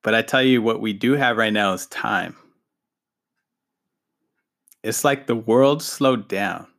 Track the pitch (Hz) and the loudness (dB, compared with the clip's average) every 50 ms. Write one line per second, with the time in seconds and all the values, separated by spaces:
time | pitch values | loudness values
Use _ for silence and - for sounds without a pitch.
0 | - - 113 113 113 - - 131 131 131 127 120 110 113 113 107 110 110 101 101 | 0 2 0 0 0 0 0 2 4 4 2 2 2 0 -2 -2 -4 -6 -4 -2
1 | 113 123 139 147 135 120 117 110 113 110 107 107 101 98 92 87 - _ - - | 0 0 0 2 2 0 2 2 0 0 2 0 0 0 -2 -4 -6 _ -10 -8
2 | - 107 107 92 90 85 - _ _ _ _ _ _ _ _ _ _ _ _ _ | -4 -2 -2 -2 -4 -6 -12 _ _ _ _ _ _ _ _ _ _ _ _ _
3 | _ _ _ _ _ _ _ _ _ _ _ _ _ _ _ _ _ _ _ _ | _ _ _ _ _ _ _ _ _ _ _ _ _ _ _ _ _ _ _ _
4 | _ _ _ _ _ _ _ _ _ _ _ _ _ _ _ _ - 113 117 - | _ _ _ _ _ _ _ _ _ _ _ _ _ _ _ _ -8 -6 -6 0
5 | - 143 143 139 - - 120 113 107 110 113 127 135 139 143 143 - - - - | 0 0 0 0 -2 -4 -4 -4 0 2 4 4 6 4 2 0 -4 -10 -6 0
6 | 143 131 131 110 98 _ 98 95 101 98 117 - - - _ | 2 2 2 0 -2 _ -4 -2 -2 -4 -4 -8 -12 -18 _